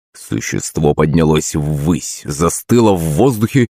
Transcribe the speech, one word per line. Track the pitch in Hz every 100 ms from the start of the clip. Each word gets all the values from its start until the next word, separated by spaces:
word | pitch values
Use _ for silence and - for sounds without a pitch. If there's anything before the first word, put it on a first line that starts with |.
| _ -
Существо | - 55 - 50 - - 76
поднялось | 73 78 78 80 78 -
ввысь, | 82 73 76 73 82 - -
застыло | - 71 85 - - 120 110
в | 95
воздухе, | 80 76 127 110 110 147 117